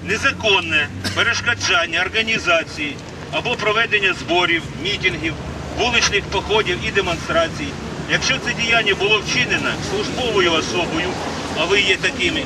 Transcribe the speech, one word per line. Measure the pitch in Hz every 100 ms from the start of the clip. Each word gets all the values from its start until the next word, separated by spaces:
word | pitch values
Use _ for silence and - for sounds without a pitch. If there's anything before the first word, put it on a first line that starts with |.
Незаконне | - 202 269 269 220 196 165 156 147 - - 165
перешкоджання | 208 226 - 233 - 185 165 165
організації | 185 208 226 220 175 165 156 - 147 131 - - -
або | - 226 233
проведення | 220 214 233 208 196
зборів, | 170 127 175 175 170 - -
мітингів, | 190 202 - 170 156 - - - - -
вуличних | 240 233 - 202
походів | 185 190 175 214 190 180 208
і |
демонстрацій, | 202 185 160 - - 233 - - - - - -
якщо | 151 - 269 262
це |
діяння | 190 233 233 214 196
було | 392 427
вчинено | - 254 233 175 135 - -
службовою | 208 208 - 247 208 175
особою, | 160 147 180 160 160 180 - - - - -
а | 170
ви | 202
є | 190 180
такими | 180 175 180 156